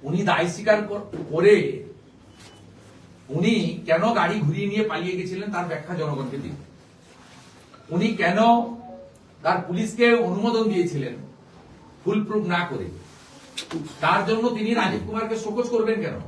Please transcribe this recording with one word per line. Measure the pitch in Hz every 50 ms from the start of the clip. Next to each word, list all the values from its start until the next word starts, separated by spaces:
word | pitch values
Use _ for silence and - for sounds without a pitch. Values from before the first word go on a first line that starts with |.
| -
উনি | 143 165 196 208 196
দায় | - - 175 175 -
স্বীকার | - 214 220 214 208 208 202
কর-, | 202 202 - - 165 160 - -
করে | 151 165 180 208 208 175 143 139 - - - - - - - - - - - - - - - - - - - - - - - - - - - - - - - - 135
উনি | 160 196 226 220 190 170 - - - - -
কেন | 160 170 208 226 233 202
গাড়ি | 170 175 214 214 147
ঘুরিয়ে | 147 175 202 202 202
নিয়ে | 202 220 214 -
পালিয়ে | 190 175 175 185 185 180
গেছিলেন, | 170 180 185 190 208 202 -
তার | 175 175 160
ব্যাখ্যা | 156 - - - 175 156
জনগণকে | 156 151 143 135 127 123 135 139 -
দিন। | - - - - - - - - - - - - - - - - - - - - - - - - - - - - - 160
উনি | 180 220 - - -
কেন | 220 175 190 214 226 233 233 240 233 - - - - - - - - - - - - - - -
তার | - - 180 175 170
পুলিশকে | - 175 220 214 - - - 240 233 233 - -
অনুমোদন | 180 180 202 226 233 226 220 220 208
দিয়েছিলেন | 196 175 170 - 147 143 127 120 - - - - - - - - - - - - - - - - - -
ফুল | - 180 208 214 208
প্রুফ | 196 208 214 175 175 175
না | 170 170 -
করে? | 127 98 90 85 - - - - - - - - - - - - - - - - 170 160 147 - - -
তার | - - - 202 - 220
জন্য | 220 226 240 247 226
তিনি | 214 208 226
রাজীব | 233 233 208 180 - - -
কুমারকে | 214 214 220 226 226 226 220 -
শোকজ | 214 208 247 240 240 240
করবেন | 220 220 214 220 190 165
কেন? | - - - -